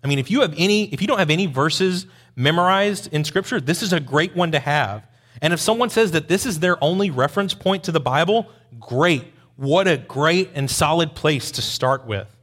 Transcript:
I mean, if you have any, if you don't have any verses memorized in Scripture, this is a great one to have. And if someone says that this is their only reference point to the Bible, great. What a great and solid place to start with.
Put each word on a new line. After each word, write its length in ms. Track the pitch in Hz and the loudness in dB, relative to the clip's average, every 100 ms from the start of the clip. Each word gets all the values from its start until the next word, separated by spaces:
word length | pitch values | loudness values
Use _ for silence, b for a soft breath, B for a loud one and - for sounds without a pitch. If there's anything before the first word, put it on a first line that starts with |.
I 20 | 135 | 0
mean, 140 | 139 | -2
if 100 | 127 | 0
you 120 | 233 | 0
have 120 | 214 151 | 0 0
any, 280 | 185 208 208 | 2 2 0
if 80 | - | -4
you 80 | - | -2
don't 100 | 240 | 0
have 120 | 160 | 2
any 160 | 156 190 | 2 0
verses 600 | 131 151 - 190 180 - b b | 0 0 0 0 -2 -8 b b
memorized 760 | - 131 165 180 190 208 202 - | -2 0 2 2 2 0 -2 -4
in 100 | 151 | -4
Scripture, 380 | 156 190 190 247 | -2 -4 -2 -4
this 220 | 127 175 | -2 -2
is 100 | 214 | 0
a 80 | 175 | -2
great 340 | 131 143 180 | 0 -2 0
one 180 | 180 170 | -2 -2
to 60 | 156 | 0
have. 480 | 143 147 113 104 - b b b | 0 -2 -2 -6 -12 b b b
And 100 | 156 | -2
if 80 | 170 | 0
someone 300 | - 226 240 | 0 0 0
says 220 | - 220 | 2 2
that 160 | 160 - | 0 0
this 180 | 185 269 | -2 -2
is 140 | 160 | -2
their 220 | 180 175 | 0 2
only 280 | 147 185 196 | 0 0 0
reference 420 | 127 139 202 196 | 0 0 0 -2
point 320 | - 185 190 | -2 0 0
to 80 | - | 0
the 80 | 160 | -2
Bible, 480 | 131 135 170 220 220 B B 117 | 0 0 2 0 -2 B B -20
great. 440 | - 123 170 143 - b b - | -6 0 2 2 -2 b b -8
What 300 | 139 170 190 | 0 2 4
a 120 | 147 | 0
great 500 | 104 131 151 175 185 | -2 0 2 2 0
and 160 | 151 135 | -4 -4
solid 440 | - 151 165 165 | 0 2 2 0
place 360 | - - 143 - | 0 0 0 -4
to 100 | - | -8
start 460 | 101 - 127 135 123 | -6 -2 0 -2 -2
with. 280 | 101 98 _ | -8 -8 _